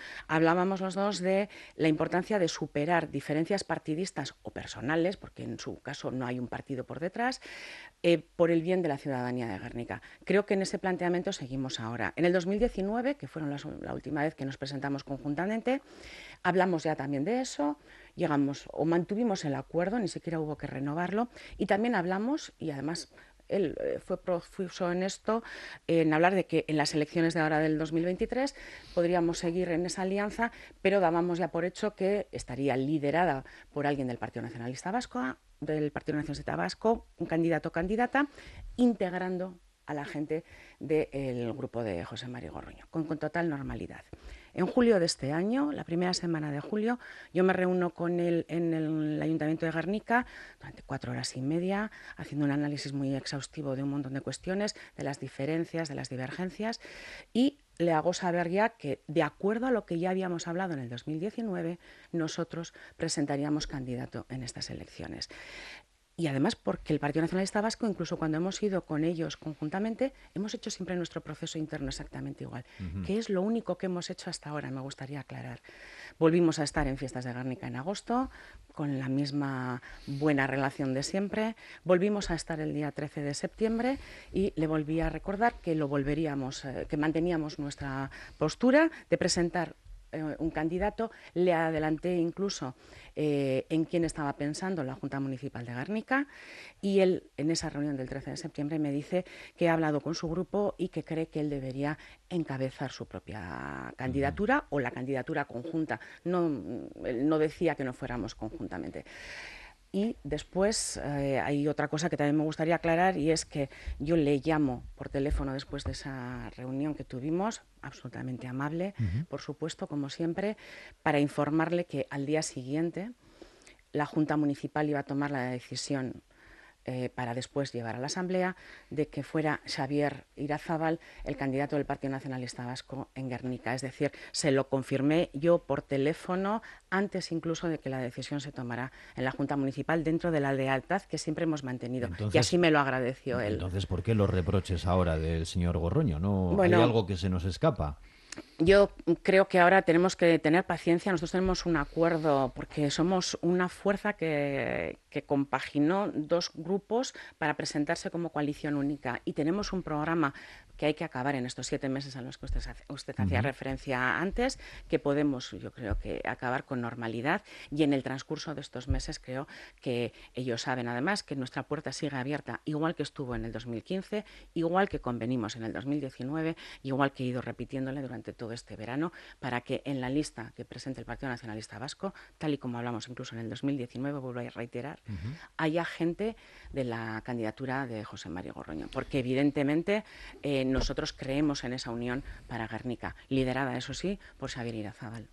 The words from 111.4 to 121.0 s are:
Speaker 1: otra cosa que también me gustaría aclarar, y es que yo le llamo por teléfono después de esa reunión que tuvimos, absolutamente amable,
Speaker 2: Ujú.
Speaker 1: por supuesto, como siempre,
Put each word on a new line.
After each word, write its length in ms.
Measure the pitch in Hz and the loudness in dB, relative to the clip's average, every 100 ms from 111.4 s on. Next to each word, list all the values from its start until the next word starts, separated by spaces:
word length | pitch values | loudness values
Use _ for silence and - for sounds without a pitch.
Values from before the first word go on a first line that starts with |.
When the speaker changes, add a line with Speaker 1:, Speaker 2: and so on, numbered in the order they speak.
| 80 147 147 | 2 2 2
Speaker 1:
otra 200 | 143 147 | 2 0
cosa 220 | 156 170 | 0 0
que 80 | 151 | 2
también 180 | 147 151 | 4 4
me 80 | |
gustaría 320 | 156 151 160 165 | 2 0 2 4
aclarar, 400 | 170 165 185 180 | 4 4 4 4
y 160 | 151 | 2
es 140 | 156 - | 2 0
que 240 | 151 135 - - - | -2 -4 -4 -8 -4
yo 180 | 143 170 | 2 4
le 240 | 143 143 | 6 4
llamo 400 | 151 156 143 123 - - | 4 4 4 0 -8 -12
por 120 | 143 | -6
teléfono 460 | 139 139 - 139 | -2 0 0 0
después 320 | 135 - 143 135 | -4 -6 -6 -6
de 80 | |
esa 560 | 131 143 135 123 123 113 - | -6 -8 -8 -8 -8 -10 -10
reunión 360 | 127 135 151 | -6 -2 -2
que 120 | 147 135 | -2 -6
tuvimos, 560 | 131 139 170 208 226 - - | -6 -2 0 0 -4 -12 -16
absolutamente 640 | 147 - 127 120 127 123 127 | -14 -12 -12 -8 -6 -6 -6
amable, 460 | 127 143 165 190 196 | -4 -2 -2 -4 -2
Speaker 2:
Ujú. 260 | 104 101 170 | -2 0 -4
Speaker 1:
por 100 | 143 | -8
supuesto, 480 | - 139 160 - 190 | -8 -6 -6 -6 -6
como 220 | 147 139 | -4 -4
siempre, 480 | - 165 170 202 214 - - - - | -2 -2 0 -2 -4 -10 -18 -20 -4